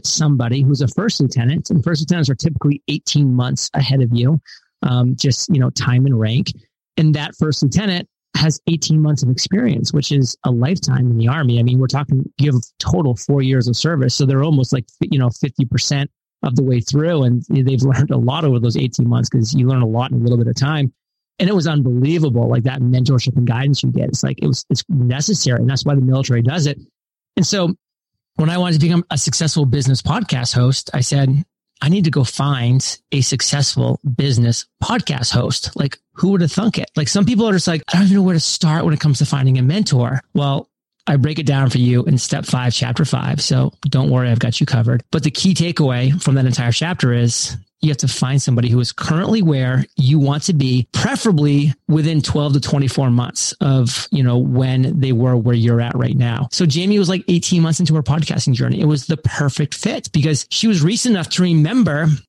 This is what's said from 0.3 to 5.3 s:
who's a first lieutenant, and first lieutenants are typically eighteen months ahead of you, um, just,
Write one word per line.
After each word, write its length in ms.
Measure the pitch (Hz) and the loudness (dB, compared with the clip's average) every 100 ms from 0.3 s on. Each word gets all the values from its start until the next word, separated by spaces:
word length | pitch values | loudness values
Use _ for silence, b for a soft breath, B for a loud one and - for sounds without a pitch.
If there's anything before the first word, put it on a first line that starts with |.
| 135 117 135 | 2 0 2
who's 180 | 135 143 | 2 2
a 60 | 131 | 0
first 320 | - 214 - | 0 -2 0
lieutenant, 500 | 135 123 120 165 - | 0 0 0 -2 0
and 120 | 165 | 0
first 180 | 170 151 | 0 0
lieutenants 300 | 156 175 139 | 0 0 0
are 60 | 131 | 0
typically 440 | 165 139 147 143 - | -2 0 -2 -2 -4
eighteen 480 | 147 - 147 139 | -6 -2 0 2
months 360 | 123 127 135 - | 2 0 -4 -4
ahead 280 | 135 127 135 | -2 0 0
of 80 | 120 | 2
you, 280 | 120 127 160 B B B _ | 2 2 0 B B B _
um, 340 | - 123 123 127 | -2 0 0 0
just, 320 | 143 | -2